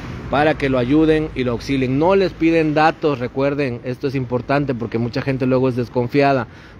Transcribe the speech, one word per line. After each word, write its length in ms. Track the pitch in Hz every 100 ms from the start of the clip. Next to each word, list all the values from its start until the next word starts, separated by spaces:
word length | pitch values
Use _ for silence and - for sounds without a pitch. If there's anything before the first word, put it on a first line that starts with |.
| - - -
para 260 | 135 156 139
que 120 | 139
lo 100 | 127
ayuden 500 | 120 151 156 156 156 127
y 80 |
lo 80 | 123
auxilien. 480 | 113 - 135 127 135
No 160 | 170 196
les 180 | 180
piden 400 | - 165 165 156
datos, 460 | 147 156 160 156 131
recuerden, 640 | 123 135 139 143 139 117
esto 240 | 127 127 143
es 80 | 135
importante 580 | 123 123 117 143 143
porque 240 | 117 113 117
mucha 240 | 117 131
gente 240 | 135 131 127
luego 240 | 131 131
es 60 | 123
desconfiada. 720 | 113 127 120 143 139 135 110 - - -